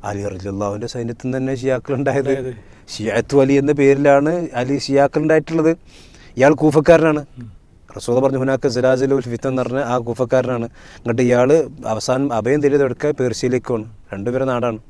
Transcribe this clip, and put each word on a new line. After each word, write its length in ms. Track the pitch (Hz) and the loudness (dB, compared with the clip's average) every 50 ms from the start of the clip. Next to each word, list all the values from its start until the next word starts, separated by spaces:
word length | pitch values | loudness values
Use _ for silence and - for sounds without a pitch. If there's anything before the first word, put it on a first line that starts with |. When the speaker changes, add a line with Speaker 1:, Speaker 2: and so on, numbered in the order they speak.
| - | -8
Speaker 1:
അലി 200 | 98 104 98 101 | -8 -8 -6 -6
റളിയല്ലാഹുവിൻ്റെ 640 | 101 98 95 95 101 98 98 104 101 101 104 110 117 | -8 -8 -8 -10 -8 -6 -4 -4 -4 -4 -6 -8 -8
സൈന്യത്തിൽ 400 | - 127 117 117 123 - - 131 | -8 -8 -8 -8 -8 -8 -6 -6
നിന്ന് 100 | 127 131 | -4 -4
തന്നെ 180 | 131 131 131 | -4 -4 -6
ഷിയാക്കൾ 380 | 120 120 135 131 123 - - 143 | -4 -2 -2 -2 -2 -2 -4 -4
ഉണ്ടായത്. 360 | 127 143 131 135 139 135 131 | -2 -2 0 0 0 0 0
Speaker 2:
അതെ, 100 | 135 135 | -2 -2
അതെ. 140 | 127 127 123 107 - - - - - - - - | -2 -8 -10 -12 -18 -20 -20 -20 -20 -16 -12 -8
Speaker 1:
ഷിയാത്തു 440 | 107 110 101 117 113 - - 143 | -6 -2 0 -2 -2 2 4 4
അലി 120 | 135 131 139 | 4 6 4
എന്ന 180 | 139 135 143 | 2 4 2
പേരിലാണ് 760 | 151 143 143 139 139 139 143 143 139 139 143 151 165 180 170 151 - | 2 4 4 4 4 4 6 4 6 6 4 2 -2 -2 -4 -6 -4
അലി 240 | 120 123 127 139 139 | -6 -4 -2 -2 -4
ഷിയാക്കൾ 440 | - - 139 135 139 135 - 156 | -4 0 2 2 2 2 2 0
ഉണ്ടായിട്ടുള്ളത്. 560 | 151 156 156 156 151 - 160 165 156 156 165 170 - - - - - - - - - - - - | 0 2 2 2 0 0 -2 0 2 2 0 0 -6 -20 -20 -20 -20 -20 -20 -20 -20 -16 -2 2
ഇയാൾ 160 | 127 143 160 | 4 4 4
കൂഫക്കാരനാണ്. 720 | 131 156 156 143 156 147 - 170 165 165 160 151 147 143 - - 127 | 4 2 2 4 4 6 6 6 6 6 2 0 0 -4 -10 -16 -18
Speaker 2:
ഉം. 200 | 120 113 - - _ _ - - - - - - | -18 -18 -18 -20 _ _ -20 -20 -20 -18 -16 -12
Speaker 1:
റസൂൽ 240 | - - 120 127 | -4 -2 0 2
പറഞ്ഞു, 160 | 135 135 135 135 | 2 2 0 0
"ഹുനാക്ക 300 | 127 120 135 127 - 143 | -2 0 -2 0 0 -2
സലാസിലു 480 | 117 123 123 127 131 123 135 135 139 | -2 0 2 2 2 2 2 0 0
വൽ 60 | 135 | 0
ഫിത്തൻ" 280 | 123 123 117 117 - 139 | -2 -4 -8 -6 -4 -4
എന്ന് 120 | 131 131 | -2 -2
പറഞ്ഞ 160 | 127 120 123 131 | -4 -4 -4 -4
ആ 200 | 143 117 123 127 | -4 -2 -4 -4
കൂഫക്കാരനാണ്. 680 | 117 117 117 - 131 117 - 127 123 123 123 117 117 | -4 -4 -4 -4 -2 0 0 0 0 0 -4 -4 -6
എന്നിട്ട് 560 | 117 - - - - - - - 120 117 117 | -8 -10 -18 -20 -20 -20 -12 -6 -4 0 0
ഇയാൾ 480 | 127 120 123 120 123 131 147 165 151 - - - - | 2 2 4 4 4 4 4 2 2 0 -6 -12 -8
അവസാനം 480 | 113 113 107 - - 127 127 139 143 120 | -6 -6 -6 -2 -2 -2 -2 -2 -2 -2
അഭയം 300 | 113 104 117 139 151 143 | -2 0 0 0 2 2
തേടിയത് 180 | 143 135 147 | 2 2 2
എവിടേക്ക്? 360 | 139 131 120 - - 147 151 - | 0 0 -2 -2 -2 -4 -2 0
പേർഷ്യയിലേക്കാണ്. 800 | 135 123 110 - - 127 123 127 117 - 127 113 107 110 110 - - - - | -2 -2 -2 -2 -4 -2 -2 -2 -2 -4 -6 -6 -6 -10 -16 -20 -16 -14 -10
രണ്ടുപേരെ 320 | 98 101 120 120 131 131 | -8 -6 -4 -2 -2 -2
നാടാണ്. 340 | 131 127 120 120 123 110 110 - - | -2 -2 -2 -2 -4 -4 -6 -12 -18